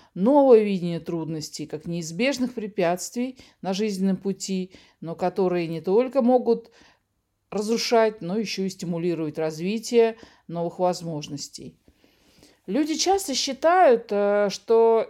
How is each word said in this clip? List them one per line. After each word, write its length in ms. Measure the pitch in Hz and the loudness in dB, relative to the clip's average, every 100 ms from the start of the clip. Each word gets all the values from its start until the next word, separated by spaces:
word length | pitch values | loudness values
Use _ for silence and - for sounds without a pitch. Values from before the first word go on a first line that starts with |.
| _ | _
новое 460 | 175 208 294 269 220 | -2 4 6 8 8
видение 420 | 208 190 175 165 | 6 0 -2 -4
трудностей, 640 | 165 170 156 160 151 - 151 | -6 -6 -6 -8 -10 -12 -10
как 200 | 151 175 | -10 -8
неизбежных 680 | 170 160 170 262 254 254 | -8 -6 -2 -2 0 -4
препятствий 840 | - 202 202 170 180 - 240 254 254 - _ | -6 -8 -2 0 0 -6 -6 -8 -8 -20 _
на 120 | 175 | -6
жизненном 440 | 190 220 190 196 185 | -4 -4 -2 -2 -2
пути, 540 | 196 190 - 190 185 - _ _ | -4 -6 -6 -6 -6 -12 _ _
но 140 | 165 165 | -12 -4
которые 520 | 180 180 185 175 165 | -4 0 0 0 -2
не 140 | 165 | -6
только 400 | 160 208 254 269 | 0 0 2 0
могут 500 | 240 254 214 233 - _ _ _ _ _ _ _ _ | 2 2 2 -2 -4 _ _ _ _ _ _ _ _
разрушать, 720 | 196 214 226 - 233 220 214 | -6 -2 -2 2 2 2 0
но 160 | 170 214 | -6 -4
еще 260 | 196 - | -4 -4
и 60 | 190 | -6
стимулировать 680 | 190 175 165 175 165 156 151 | -6 -6 -4 -2 -2 -4 -4
развитие 800 | 156 156 180 220 220 233 226 220 - _ - | -6 -4 -6 -6 0 2 2 0 -14 _ -12
новых 320 | 170 170 170 | -6 -6 -2
возможностей. 960 | 180 175 165 151 151 143 - - - - _ _ _ _ _ _ _ _ - | -2 -2 -6 -10 -10 -12 -14 -16 -20 -20 _ _ _ _ _ _ _ _ -6
Люди 300 | 226 302 302 | -4 -2 -2
часто 380 | 349 392 330 | 0 0 0
считают, 760 | 254 - 262 320 370 330 233 - | -4 -4 0 2 4 6 4 0
э, 400 | 202 202 208 208 | -2 0 2 0
что 600 | - - 226 226 226 - | -4 2 4 6 4 0